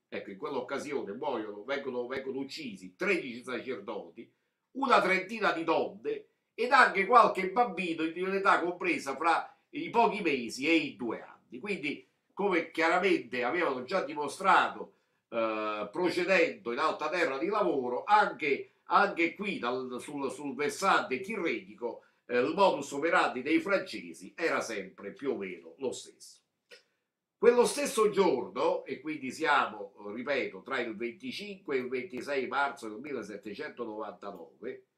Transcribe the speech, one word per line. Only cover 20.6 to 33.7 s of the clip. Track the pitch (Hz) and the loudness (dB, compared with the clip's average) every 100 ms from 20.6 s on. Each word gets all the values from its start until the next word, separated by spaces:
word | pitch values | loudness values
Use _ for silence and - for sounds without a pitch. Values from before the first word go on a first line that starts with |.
| 147 - 196 165 - 127 | -2 0 4 4 2 -4
chirrenico, | - 208 165 110 95 107 117 - _ _ - | -4 -4 -2 -4 -8 -8 -8 -8 _ _ -2
eh, | 123 | 2
il | 147 170 | 2 6
modus | 190 147 - | 6 4 -4
operandi | 139 165 180 147 123 | -2 2 4 2 0
dei | 135 160 | 0 0
francesi | 196 190 - 104 87 80 95 - | 2 -2 -2 -10 -12 -14 -16 -4
era | 160 131 | -2 0
sempre | 117 104 92 - 101 | -2 -6 -8 -12 -14
più | 92 135 | -8 -4
o | 110 | -4
meno | 95 87 82 107 | -6 -10 -16 -6
lo | 127 | -6
stesso. | 98 - - - - _ _ _ - _ _ _ _ _ - | -6 -14 -20 -20 -20 _ _ _ -20 _ _ _ _ _ 4
Quello | 226 240 233 | 6 8 4
stesso | 285 277 220 214 | 2 -2 2 2
giorno, | 170 180 135 - 123 165 - - | 4 4 4 -2 0 0 0 -4
e | 135 | -8
quindi | 156 151 127 | -8 -8 -8
siamo, | 110 151 143 113 104 101 - 101 | -2 2 2 2 -4 -14 -12 -12
ripeto, | 113 135 131 101 92 | -8 -2 -2 -2 -8
tra | 104 131 | -6 -4
il | 117 104 | -4 -6
venticinque | 120 104 127 113 202 190 - 135 | -8 -8 -10 -10 -10 -12 -4 -4
e | |
il | 120 | -2
ventisei | 127 - 123 113 139 117 | -6 -6 -8 -4 -4 -2
marzo | 131 143 - 110 | -2 -2 -4 -10
del | 107 | -10
millesettecentonovantanove | 147 127 98 101 110 101 - | -8 -8 -8 -12 -12 -10 -10